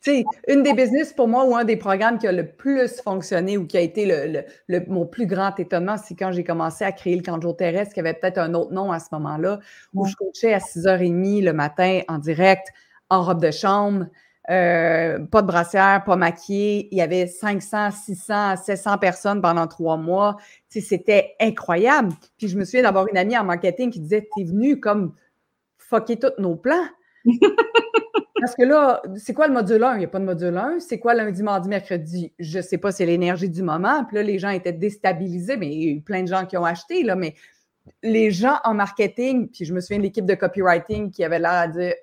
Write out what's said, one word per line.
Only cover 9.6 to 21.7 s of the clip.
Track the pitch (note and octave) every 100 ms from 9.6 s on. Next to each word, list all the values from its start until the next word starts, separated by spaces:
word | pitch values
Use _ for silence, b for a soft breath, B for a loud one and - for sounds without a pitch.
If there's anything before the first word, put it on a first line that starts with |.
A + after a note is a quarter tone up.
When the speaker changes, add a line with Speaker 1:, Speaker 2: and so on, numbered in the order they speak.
| B B B
Speaker 1:
où | F#3+
Speaker 2:
Ouais. | F#3+
Speaker 1:
je |
coachais | - F#3+ - A3+
à | G3+
six | F#3 E3+ F3
heures | F#3
et | F3+
demie | F3 F#3+ G#3
le | F#3
matin | D#3 D3 D3+ F#3 F#3 -
en | D#3+
direct, | D3 D#3+ F#3+ F#3+ - b b b _
en | F#3
robe | F3 F3
de | D#3+
chambre, | D3+ G3+ G3+ G3+ G3 F3+ b b b -
euh, | F#3 F3 E3+ E3 D#3+ E3 - D3
pas | A3
de | G3
brassière, | F3 E3+ G3 G3 G3
pas | G3
maquillée. | F#3 E3+ F3 - G3+ G#3 G#3 G#3
Il | F#3+
y |
avait | E3 F3+ F3+
cinq | F3+ G#3+ G3+
cents, | - G#3+ G#3
six | G3+ -
cents, | F3+ - G#3 G3+ F#3
sept | F#3 F#3+
cents | G#3 G3+
personnes | G3 F3 G3+ G3+
pendant | F3 E3+ E3
trois | - E3 D#3+
mois. | D#3+ F#3 G#3 G3+ B B _
Tu | A3
sais, | G3+
c'était | F#3 - G3+ - -
incroyable. | A3 - -